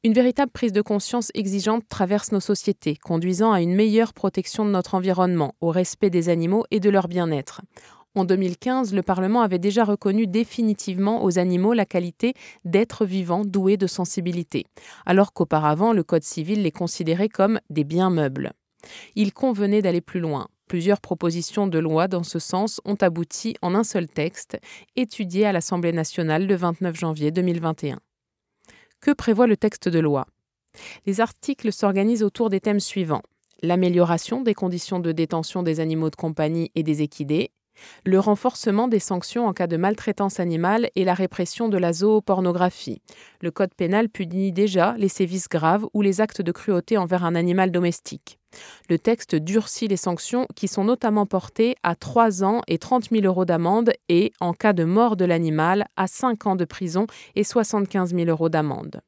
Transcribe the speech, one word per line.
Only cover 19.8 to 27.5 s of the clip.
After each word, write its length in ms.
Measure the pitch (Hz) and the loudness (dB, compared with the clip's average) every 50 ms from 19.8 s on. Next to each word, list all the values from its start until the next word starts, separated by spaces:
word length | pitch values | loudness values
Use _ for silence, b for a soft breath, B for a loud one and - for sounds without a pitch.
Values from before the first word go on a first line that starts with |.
d'aller 180 | 190 185 165 175 | 2 2 0 0
plus 200 | 175 - - 180 | -2 -4 -6 -6
loin. 280 | 170 160 147 135 - - _ _ _ | -4 -2 -4 -4 -6 -10 _ _ _
Plusieurs 340 | _ - 175 165 196 202 202 | _ -4 0 2 2 2 0
propositions 640 | - - 180 160 - 170 165 175 165 - - 208 202 | 0 -8 -6 -2 -2 -2 -2 -2 -6 -4 -2 -2 -2
de 140 | 196 165 160 | 0 0 0
loi 280 | 165 160 156 160 175 | 0 2 2 0 0
dans 140 | 190 185 175 | 0 -2 -4
ce 160 | 170 - - | -4 -4 -6
sens 440 | 170 - - - 185 208 220 - - _ | -6 -4 -2 -2 -2 -2 -2 -4 -8 _
ont 120 | - 208 202 | -6 -4 -2
abouti 540 | 202 180 165 170 170 _ - - - 226 - - - | -2 -4 -4 -4 -6 _ -8 -8 -8 -8 -8 -6 -4
en 100 | 175 180 | -2 0
un 100 | 208 226 | 0 0
seul 240 | - - 202 170 | 0 -2 -4 -4
texte, 520 | 156 _ 160 151 165 - - - _ - - B B B B B B B | -4 _ -4 -4 -4 -6 -10 -14 _ -12 -14 B B B B B B B
étudié 520 | 254 254 214 - - 208 180 175 196 214 | -4 -4 -4 -4 -10 -8 -4 0 0 2
à 60 | 208 190 | 2 2
l'Assemblée 380 | 170 170 - 190 175 175 170 | 0 -2 -2 -4 -2 0 0
nationale 540 | 170 165 156 - - - 170 160 151 160 196 | 0 -2 -4 -4 -4 -4 -2 0 0 0 2
le 100 | 190 202 | 0 0
vingt-neuf 400 | 175 180 175 170 - 185 180 160 | 0 0 -2 -2 -2 -4 -4 -4
janvier 360 | 165 175 165 156 151 147 151 | -4 -4 -4 -2 -2 -2 -2
deux 100 | 160 185 | 0 0
mille 200 | 180 180 | 0 0